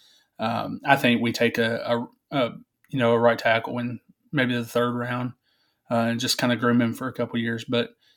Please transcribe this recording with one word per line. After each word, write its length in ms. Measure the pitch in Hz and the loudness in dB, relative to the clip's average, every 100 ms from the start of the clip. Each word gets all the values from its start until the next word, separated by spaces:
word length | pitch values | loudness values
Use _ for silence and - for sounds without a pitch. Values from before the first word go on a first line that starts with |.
| _ _ _ - | _ _ _ -6
um, 420 | 113 113 110 - 143 | -4 -4 -6 -4 2
I 100 | 139 | 4
think 260 | 123 117 | 4 2
we 100 | 117 | 0
take 260 | - 117 117 | 2 0 0
a, 500 | 113 117 120 120 131 _ - | -2 -2 -2 -2 -4 _ -6
a, 60 | 139 | -2
a, 120 | 117 - - _ _ | -2 -4 -20 _ _
you 100 | 139 | 0
know, 140 | 117 | 2
a 60 | 117 | 6
right 180 | 117 113 | 4 4
tackle 420 | 117 113 - 120 | 2 2 0 -6
in 200 | 123 117 _ _ _ | -6 -8 _ _ _
maybe 240 | 147 123 120 | 0 0 0
the 100 | 117 | -2
third 280 | 120 120 123 | 0 0 -2
round, 380 | 120 123 127 - _ _ _ _ - | -4 -4 -6 -8 _ _ _ _ -4
uh, 60 | 117 | 0
and 240 | 117 117 | 0 -2
just 180 | 120 - | -2 0
kinda 180 | 123 117 | 0 0
groom 260 | 120 120 | 2 2
him 120 | 117 | 2
for 140 | - 127 | -2 -8
a 60 | |
couple 260 | 120 120 120 | -6 -6 -4
years. 240 | 117 117 | -4 -6
But 280 | 123 120 117 _ _ | -4 -4 -4 _ _